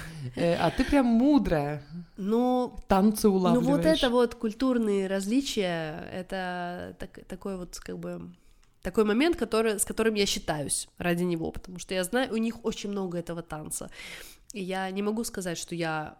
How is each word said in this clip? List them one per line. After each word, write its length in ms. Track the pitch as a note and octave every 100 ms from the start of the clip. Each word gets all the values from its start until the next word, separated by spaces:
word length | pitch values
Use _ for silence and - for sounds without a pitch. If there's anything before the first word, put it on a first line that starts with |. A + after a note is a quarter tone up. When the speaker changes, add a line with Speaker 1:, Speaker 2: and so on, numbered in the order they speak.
| -
Speaker 1:
<laughs> 300 | D#3+ B2+ -
Speaker 2:
Э, 180 | E3+ E3+
а 140 | E3+
ты 140 | -
прям 220 | C4 C#4+ A#3+
мудрая. 760 | A#3 C#4 C#4 F#3 D#3+ C#3+ D3 C#3+ E3+ E3+ -
Speaker 1:
Ну, 600 | G3 A3+ B3 B3+ B3 G3+ -
Speaker 2:
Танцы 380 | F#3+ G#3 G#3+ G#3+
Speaker 1:
ну, 40 | F#3+
вот 20 |
Speaker 2:
улавливаешь. 580 | F3+ A#3+ B3 C#4 D#4+ D#4
Speaker 1:
это 120 | C4
вот 240 | A#3+ A#3+
культурные 720 | - A3+ G#3 C4 B3 G#3+ G3 F#3+
различия, 1000 | G3 G3 B3+ C#4 A3 F#3 E3 D#3 E3 -
это 840 | F#3 F3+ F#3+ F3+ F3+ F3 F3+ F#3 F3
так-, 260 | G3 - -
такой 300 | F#3 G3+ F#3
вот, 220 | F3 -
как 180 | - F3+
бы, 220 | F3 F3 E3+ F3 _ _ _ _
такой 220 | F#3+ G3+
момент, 320 | G#3+ A3 E4 E4+
который, 420 | G#3+ A3 A3+ G#3
с 60 |
которым 300 | - G#3+ A3
я 120 | G#3 G3+
считаюсь 600 | G3 - G3 F#3+ - - _
ради 260 | F3+ F3
него, 260 | F3+ E3 D#3+
потому 280 | - - F3+
что 160 | -
я 100 | F#3
знаю, 280 | F3+ A#3+ C4
у 40 | A3+
них 280 | A3+ A3+
очень 260 | A3+ G#3 G3+
много 280 | G3+ F#3+ F3
этого 240 | E3+ E3+
танца. 480 | E3 D#3 D#3 - D3 - - - - - _
И 100 | G3+
я 280 | F#3 F#3 F#3+
не 120 | F#3+
могу 220 | G#3 A3
сказать, 340 | A#3 - F3+ E3
что 160 | -
я 420 | E3+ D#3+ D#3 D3+